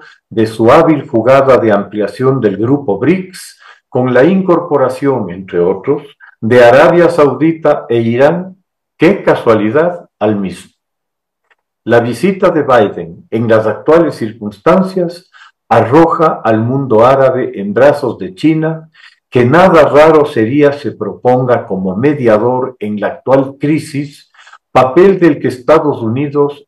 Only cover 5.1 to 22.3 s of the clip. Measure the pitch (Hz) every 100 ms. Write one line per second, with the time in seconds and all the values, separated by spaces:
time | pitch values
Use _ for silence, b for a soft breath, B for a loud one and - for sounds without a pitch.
5.1 | 127 95 90 92 90 87 95 - 147 -
6.1 | _ b b 113 123 120 131 170 170 170
7.1 | - 143 123 160 160 151 147 - 117 117
8.1 | 120 143 175 185 - _ _ _ - 165
9.1 | 196 - - 120 110 107 139 175 175 -
10.1 | - 117 101 95 - - _ _ _ _
11.1 | _ _ _ _ _ _ _ 104 117 120
12.1 | 113 190 190 180 156 135 120 101 92 82
13.1 | 85 - 113 117 110 107 - - 165 156
14.1 | - 107 113 104 - 170 190 185 190 175
15.1 | - _ b b _ - 117 110 147 165
16.1 | - 160 - 117 110 117 139 135 110 123
17.1 | 139 131 127 120 101 101 101 139 139 127
18.1 | 104 95 - 151 156 156 160 - b b
19.1 | b _ 123 120 160 185 165 139 139 156
20.1 | 156 143 120 110 143 143 - 107 - 101
21.1 | 90 - 127 131 113 - 95 95 92 139
22.1 | 139 117